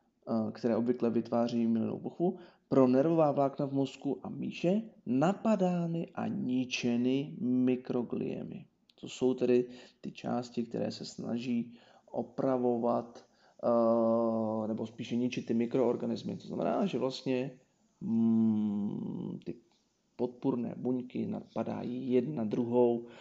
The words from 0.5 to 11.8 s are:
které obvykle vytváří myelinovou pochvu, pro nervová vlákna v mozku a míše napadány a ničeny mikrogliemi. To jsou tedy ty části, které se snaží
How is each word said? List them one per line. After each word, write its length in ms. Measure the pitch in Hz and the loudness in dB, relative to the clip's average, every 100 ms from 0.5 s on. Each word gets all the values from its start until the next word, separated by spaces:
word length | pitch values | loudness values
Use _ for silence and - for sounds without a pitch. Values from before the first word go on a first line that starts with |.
které 240 | - 120 110 | -2 0 2
obvykle 340 | 120 123 117 | 2 2 2
vytváří 580 | 113 113 117 117 117 113 | 0 0 0 0 0 2
myelinovou 320 | 113 110 101 | 2 0 -4
pochvu, 380 | 113 - 180 - - _ - | -8 -2 -2 -2 -14 _ 2
pro 140 | 131 127 | 6 6
nervová 440 | 131 160 165 151 | 6 4 4 4
vlákna 340 | 139 135 - 139 | 4 0 0 -2
v 80 | |
mozku 460 | 139 135 - 139 - | 0 -2 -4 -6 -6
a 60 | - | -8
míše 520 | - 127 - 170 214 - - - | -8 -8 -2 0 0 -2 -12 -2
napadány 1000 | 127 165 196 226 202 180 175 170 165 - - | 2 2 2 0 2 2 0 -2 -4 -4 -6
a 120 | 113 | -4
ničeny 1040 | 135 131 127 123 - 120 120 127 135 151 160 | -4 0 0 -2 -2 0 2 2 0 -2 -4
mikrogliemi. 1200 | 123 127 127 127 - 123 113 104 98 - - - - _ _ _ | 0 4 4 2 0 -4 -2 -4 -4 -4 -8 -12 -16 _ _ _
To 80 | - | -14
jsou 240 | - 127 | 0 0
tedy 320 | 127 123 123 123 - - _ | 2 4 4 2 -8 -20 _
ty 100 | 135 | -14
části, 520 | - 123 120 123 - | -10 -4 -4 -4 -6
které 280 | 117 110 110 | -4 -4 -4
se 140 | - - | -6 -12
snaží 680 | - - 117 127 120 117 - | -10 -6 -4 -2 -2 -4 -12